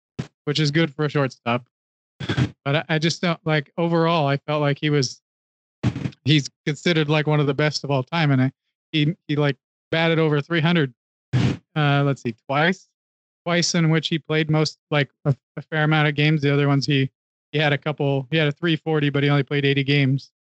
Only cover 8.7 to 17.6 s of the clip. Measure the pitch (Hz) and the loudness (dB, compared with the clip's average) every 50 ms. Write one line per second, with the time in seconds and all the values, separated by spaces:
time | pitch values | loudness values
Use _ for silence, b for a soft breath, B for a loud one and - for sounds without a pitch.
8.7 | _ _ _ _ - 156 147 151 - _ _ - 147 147 147 143 131 _ _ _ | _ _ _ _ -2 0 0 0 -2 _ _ -4 -2 0 0 -2 -2 _ _ _
9.7 | _ _ _ - 156 160 165 165 165 156 160 156 151 147 139 - 170 165 147 170 | _ _ _ -6 -2 0 0 0 2 2 2 2 0 -2 -2 -2 -2 0 2 2
10.7 | 175 170 143 131 - _ _ _ _ _ _ - - 123 - - - - _ _ | 2 2 0 0 -4 _ _ _ _ _ _ -4 -2 0 2 2 0 -2 _ _
11.7 | - 156 147 143 143 143 143 139 135 - - 120 110 _ _ - 135 147 160 180 | -4 0 0 2 2 2 2 0 -2 -2 -4 -8 -8 _ _ -4 0 2 2 2
12.7 | 190 - _ _ _ _ _ _ _ _ _ _ _ _ - 175 170 175 165 - | 0 -2 _ _ _ _ _ _ _ _ _ _ _ _ -4 -2 0 0 0 0
13.7 | - 170 165 156 160 160 - - 170 156 - - 156 156 160 151 151 156 156 - | 0 2 2 4 2 2 0 -2 -4 -6 -4 -2 -2 -2 0 0 0 0 0 -2
14.7 | - _ _ - 151 147 139 - _ _ - 151 135 _ _ _ _ 151 - - | -4 _ _ -4 -2 -2 -2 -2 _ _ -2 -2 -2 _ _ _ _ -18 -14 -6
15.7 | 160 156 151 151 156 156 147 151 147 147 147 151 160 151 139 143 143 143 143 143 | -2 0 0 2 2 2 2 2 2 2 2 2 2 2 2 0 2 2 2 2
16.7 | 143 139 123 151 143 135 135 - _ _ _ _ _ _ _ _ - 147 | 0 0 0 0 0 0 -2 -2 _ _ _ _ _ _ _ _ -4 -2